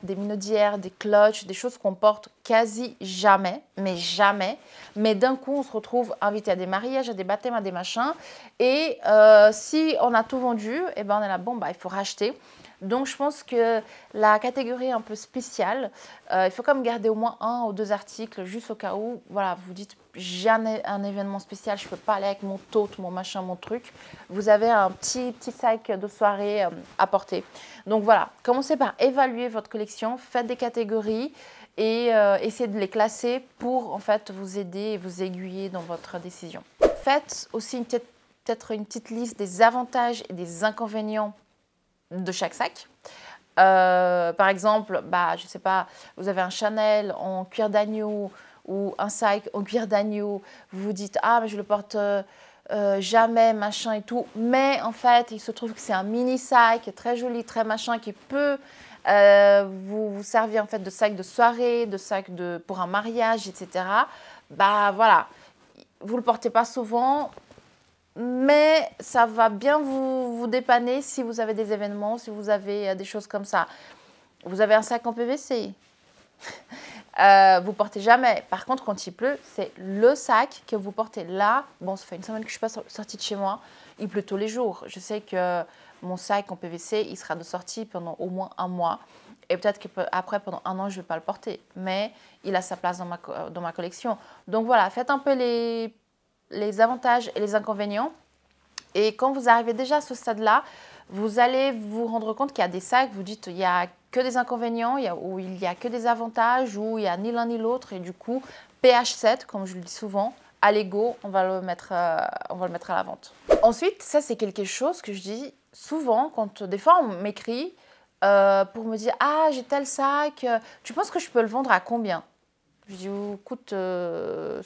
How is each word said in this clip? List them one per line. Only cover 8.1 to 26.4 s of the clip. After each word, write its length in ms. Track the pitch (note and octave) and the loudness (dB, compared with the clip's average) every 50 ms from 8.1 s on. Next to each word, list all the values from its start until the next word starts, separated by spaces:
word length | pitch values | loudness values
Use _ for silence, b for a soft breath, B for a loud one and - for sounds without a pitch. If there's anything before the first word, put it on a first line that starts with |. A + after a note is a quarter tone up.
| F4 B B B B B B B _ - | -4 B B B B B B B _ 0
Et, 400 | A#3 B3+ C4+ D4 D#4+ D#4 - - - | 2 2 2 2 0 -2 -4 -2 2
euh, 440 | - G#3+ G#3+ G#3+ G#3+ G#3+ G#3 G#3 G#3+ G#3+ | 6 8 10 12 12 12 12 12 10 8
si 420 | - - - D4+ D#4 D#4+ D#4+ - - | 2 -2 -2 0 2 2 2 2 2
on 120 | - B3 A#3 | 2 4 4
a 120 | A3 A3+ | 2 0
tout 140 | - C4+ B3+ | 0 -2 -2
vendu, 420 | B3+ B3 A#3 G#3+ G#3 A3 B3 D#4+ F#4 F4 - | -2 -2 -2 -2 -4 -4 -4 -4 -4 -4 -6
eh 80 | - G#3+ | -6 -2
ben, 140 | G3+ G3+ G#3+ | -2 -2 0
on 20 | G#3+ | 0
est 60 | G3 | -2
là, 80 | F#3+ | -4
bon, 180 | F3+ F3+ A#3+ B3 | -4 -4 -6 -6
bah, 140 | A3+ F3 D3 | -6 -6 -8
il 60 | F3+ | -8
faut 120 | - - | -10 -10
racheter. 500 | F3+ F#3 G3 G3+ - - - G#3 A#3 D4 B B B B B B B B B | -8 -6 -6 -6 -6 -4 -4 -4 -4 -4 B B B B B B B B B
Donc, 260 | F#3+ F#3+ A#3 C4 C4+ | -6 -4 -2 -2 -2
je 80 | C4 - | -4 -4
pense 280 | - C#4 D4 D4 - - | -4 -4 -4 -4 -6 -8
que 380 | - B3 A#3 A3+ A3+ A3+ A3 A3 B B B B B - | -2 0 2 2 2 2 0 -2 B B B B B -2
la 260 | G#3 G#3+ G#3+ G#3+ G#3+ | 2 4 6 6 4
catégorie 520 | B3 B3 B3+ C4+ B3+ A#3 B3 B3 B3+ C4 | 2 -2 -2 -4 -4 -4 -4 -4 -4 -2
un 100 | B3 A3 | -2 -4
peu 140 | A3 - G#3+ | -4 -8 -12
spéciale, 760 | G#3+ - - - B3+ B3 - - - F#3+ F#3 A3+ C4+ B3 G3 B B B B B B _ - | -14 -14 -12 -10 -10 -10 -8 -4 -2 -2 -2 -2 -4 -6 -8 B B B B B B _ -2
euh, 140 | - F#3 F#3+ | 0 2 2
il 60 | F#3 | 2
faut 120 | F#3 - A#3 | 0 0 0
quand 120 | D4+ C#4+ | 0 0
même 80 | C4+ B3 | 2 0
garder 260 | A#3 A#3 A3+ G3+ A3 | -2 -4 0 0 -2
au 60 | A3 | 0
moins 200 | G#3+ A3+ A#3 - - | 0 -2 -4 -4 -4
un 220 | G#3+ A3+ A#3+ A#3+ A#3 | -4 -4 -4 -4 -4
ou 60 | G#3+ G3 | -4 -4
deux 180 | G3 G#3+ G3 | -6 -4 -4
articles, 540 | G#3 G3+ - - - - A3+ A3 - G3+ F3+ | -4 -4 -6 -10 -14 -12 -12 -12 -10 -12 -12
juste 260 | F#3 G3+ A#3 - - | -10 -10 -12 -10 -12
au 40 | G#3+ | -10
cas 200 | A3 G#3+ F#3+ F#3 | -8 -8 -6 -6
où, 260 | G3+ A3 A#3 B3 - - - | -6 -6 -8 -10 -12 -14 -8
voilà, 280 | F3+ G3+ G3 F#3 F3 F#3+ F3+ | -4 -4 -2 -2 -4 -6 -10
vous 80 | F#3 F3+ | -14 -16
dites, « 240 | F#3 G#3 - - _ _ _ - | -16 -18 -18 -20 _ _ _ -18
J'ai 340 | - F#3 F3+ F3+ F3+ G3 A3 | -14 -12 -10 -8 -2 2 2
un, 160 | A3 A3+ A3 A3 A3 G#3+ - | 2 2 0 -2 -6 -6 -6
un 180 | - G3+ G3+ G3+ | -6 -6 -4 -6
événement 360 | G3+ G3 G3+ G3 G3 G3 G3 | -6 -6 -6 -6 -6 -8 -10
spécial, 380 | - - G3+ - - A3 G3+ | -12 -14 -18 -10 -8 -6 -6
je 100 | G3+ - | -6 -8
peux 100 | - F#3 | -12 -14
pas 180 | - - - G#3+ | -6 -4 -2 -2
aller 100 | G3 G3 | 0 -2
avec 160 | G3+ G3 G3 | -4 -4 -6
mon 160 | G3+ G3 F#3+ F#3+ - - | -8 -10 -10 -10 -10 -2
tote, 260 | - G#3+ G#3 G3+ - | 0 0 0 -2 -4
mon 140 | - F#3 F3 | -10 -10 -10
machin, 300 | F#3 F#3 F#3+ - - G3 | -8 -10 -10 -8 -8 -8
mon 160 | F#3 F3+ F3+ | -8 -8 -10
truc. » 360 | F3+ - - A3 B3 A#3+ - B B B B B B B B | -12 -8 -8 -8 -8 -10 -14 B B B B B B B B
Vous 180 | F3+ G3+ G3 | -8 0 4
avez 220 | G#3+ G#3 G#3 A3 A#3 | 6 6 6 6 4
un 200 | A#3 G#3 G3 F#3 | 4 4 4 2
petit, 420 | G3 - - - - B3+ B3 B3 A#3 | 0 -4 -8 -6 -6 -4 -6 -6 -8
petit 180 | - - B3 | -8 -12 -14
sac 400 | A#3 - - A#3 A3+ A3 A3+ - | -8 -2 0 0 0 0 -2 -6
de 160 | G3+ F#3 G3 | -6 -6 -6
soirée, 560 | G3+ - - A3 G3+ G3+ G3 | -10 -2 0 0 2 2 0